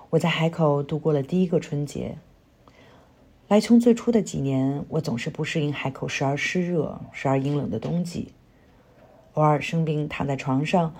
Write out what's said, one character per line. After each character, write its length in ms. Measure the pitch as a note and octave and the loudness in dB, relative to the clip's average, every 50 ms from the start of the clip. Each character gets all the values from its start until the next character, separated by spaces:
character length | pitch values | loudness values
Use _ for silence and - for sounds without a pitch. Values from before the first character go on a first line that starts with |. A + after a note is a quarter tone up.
| - - | -4 0
我 60 | - | 0
在 120 | D#3+ - E3+ | 2 2 2
海 200 | D#3 D#3 D#3+ E3 | 0 0 0 0
口 320 | E3 - E3 D3 C#3+ C#3+ | 2 2 2 2 2 2
度 160 | C#3 - E3 | 0 -2 -4
过 140 | D3 - D#3+ | -2 0 0
了 100 | D3 C#3+ | 0 0
第 220 | C3 - F3 F#3 F#3 | 0 0 0 0 2
一 40 | |
个 120 | E3+ F3 D#3 | 2 2 0
春 260 | - - D3 D3 D3 | -2 -2 -4 -4 -4
节。 320 | C#3+ - - - A2+ - - - - - _ _ _ _ _ _ - - - - - - - - _ _ _ _ _ _ _ _ - | -6 -6 -8 -8 -8 -8 -12 -16 -20 -20 _ _ _ _ _ _ -20 -20 -20 -20 -20 -20 -20 -20 _ _ _ _ _ _ _ _ 2
来 100 | G3+ G#3+ | 4 4
琼 180 | A3 - A#3+ | 6 6 6
最 160 | A#3 A#3 B3 A3+ | 8 8 6 4
初 160 | A#3 - A#3 | 4 2 2
的 120 | A3+ A3 | 2 2
几 160 | E3+ - - | 2 0 -2
年， 480 | D3+ C#3 C#3 C3+ C3 C3 C3+ C#3 C#3+ C#3+ | -4 -2 0 2 2 2 0 0 -2 -4
我 140 | - C#3+ D#3+ | -4 -4 -4
总 160 | D3+ D3 - | -2 -2 -4
是 120 | - - D#3+ | -4 -4 -6
不 140 | - - D#3 | -6 -6 -6
适 160 | - - E3 | -4 -2 -2
应 140 | D3 D3 C#3 | -2 -2 -2
海 180 | - - C#3 | -4 -4 -6
口 160 | C3+ - C#3+ | -6 -6 -8
时 160 | - - - C#3+ | -6 -4 -2 -2
而 140 | C3+ C#3 | -2 -2
湿 280 | C#3 - - - F#3 F3 | -2 -2 -2 -2 0 0
热、 360 | F3 F3 D#3+ C#3+ - - - - - | 0 0 0 -2 -2 -6 -10 -14 -16
时 160 | - - - | -10 -4 -2
而 100 | C3+ C3+ | 0 0
阴 200 | C3+ C3+ C#3+ D3 | 2 0 0 0
冷 120 | C#3+ C3 - | -2 -2 -2
的 80 | - | -4
冬 240 | A2+ B2 C#3 D#3+ F3 | -4 -4 -2 -2 -2
季。 300 | F3 - - A2+ - - - _ _ _ _ _ _ _ _ _ _ _ _ - - - - - - - - | -2 -4 -6 -8 -8 -10 -12 _ _ _ _ _ _ _ _ _ _ _ _ -20 -20 -20 -20 -20 -20 -8 -2
偶 100 | D#3 D3+ | 2 2
尔 180 | D3+ D3+ C#3 | 4 2 2
生 220 | C#3 - - E3 D#3+ | 0 -2 -2 0 0
病 240 | D#3 D3+ D3+ D3 | 0 0 -2 -2
躺 180 | D3 - - C#3 | -4 -4 -4 -4
在 120 | C#3 C#3 | -2 -4
床 280 | C3 - C3+ C3 C3+ D3+ | -4 -2 0 0 0 0
上， 300 | D3+ G3 F3+ E3 E3 - - | 2 2 2 2 0 -4 -10